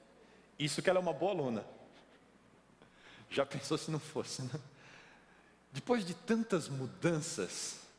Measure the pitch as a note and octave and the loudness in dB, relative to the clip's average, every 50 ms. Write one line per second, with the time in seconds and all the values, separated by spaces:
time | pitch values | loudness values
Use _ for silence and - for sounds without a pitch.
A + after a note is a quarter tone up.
0 | - - - - - - - - - - - - D3 D3 - F3 - F#3+ F3+ F#3 | -20 -20 -20 -20 -20 -20 -20 -20 -20 -14 -4 -2 0 0 0 2 4 4 4 6
1 | F3+ E3+ D3+ - E3 G3 G3+ E3 C#3 B2+ A2+ G2+ - - - - - - - - | 4 2 0 2 2 2 2 2 2 0 0 -2 -2 -6 -12 -18 -20 -20 -20 -20
2 | - - - - - - - - - - - - - - - - - - - - | -20 -20 -20 -20 -20 -20 -20 -20 -20 -20 -20 -20 -20 -20 -20 -20 -20 -20 -20 -20
3 | - - - - - - - C#3+ C3+ - - C#3 - - D#3 D3 - D#3+ D#3 D3 | -20 -20 -20 -20 -12 -2 0 0 2 2 -2 -6 -2 -2 -2 -2 0 -2 -4 -4
4 | - - - A#2+ - - - - C3 B2 - D3+ - - - - - - - - | -4 -4 -4 -4 -4 -4 -4 -6 -6 -6 -6 -8 -10 -12 -20 -20 -20 -20 -20 -20
5 | - - - - - - - - - - - - - - - A#3 - - A#3+ A#3 | -20 -20 -20 -20 -20 -20 -20 -20 -20 -20 -20 -20 -20 -14 -12 -4 0 2 2 2
6 | F3+ F3 F3 - - - A3+ A3+ A3 - F#3+ D#3+ B2+ - C#3 C3+ C3 A2 - - | 2 0 -6 -4 0 2 2 2 2 2 2 0 0 0 -4 -4 -4 -6 -2 0
7 | - F3 E3 D3+ D3 - - G#2+ F2+ - - - - - - - - - - | 2 2 4 2 0 -2 -2 -2 -2 -2 -4 -6 -6 -6 -8 -10 -14 -20 -20